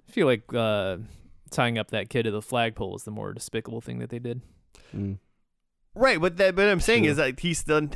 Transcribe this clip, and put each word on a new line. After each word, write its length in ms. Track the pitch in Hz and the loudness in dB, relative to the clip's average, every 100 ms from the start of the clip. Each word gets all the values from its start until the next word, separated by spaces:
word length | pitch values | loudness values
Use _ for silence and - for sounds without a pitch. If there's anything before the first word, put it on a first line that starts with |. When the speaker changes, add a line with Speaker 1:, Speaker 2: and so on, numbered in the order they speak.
| _ | _
Speaker 1:
feel 180 | - 151 | 2 4
like, 260 | 117 - | 2 0
uh, 460 | 120 113 104 95 92 107 - - - - | -2 0 0 0 -4 -8 -18 -20 -20 -8
tying 280 | - 123 117 | -2 0 0
up 120 | 107 | -4
that 180 | 110 98 | -4 -2
kid 140 | 127 | -2
to 60 | 113 | 0
the 120 | 104 | -2
flagpole 500 | - 123 117 107 95 | -4 -2 -2 -2 -8
was 120 | 98 | -8
the 60 | - | -10
more 220 | 107 101 | -10 -10
despicable 480 | 110 - 113 113 117 | -10 -8 -8 -8 -10
thing 200 | 123 120 | -8 -10
that 100 | 120 | -8
they 80 | 120 | -8
did. 220 | 120 120 - _ _ - - | -8 -8 -12 _ _ -20 -14
Speaker 2:
Mm. 240 | 98 98 98 - _ _ _ _ _ _ | -6 -6 -6 -12 _ _ _ _ _ _
Speaker 3:
Right, 260 | 202 262 185 | 0 2 4
but 160 | 180 170 | 2 4
that, 180 | 190 | 2
but 140 | 180 202 | 4 4
I'm 120 | 185 | 4
saying 240 | 190 233 | 4 4
Speaker 2:
True. 60 | 160 | 4
Speaker 3:
is 40 | 143 | 2
that 240 | 135 131 | 0 -2
he's 240 | 175 160 | -2 -2
done 280 | - 151 151 | 0 2 0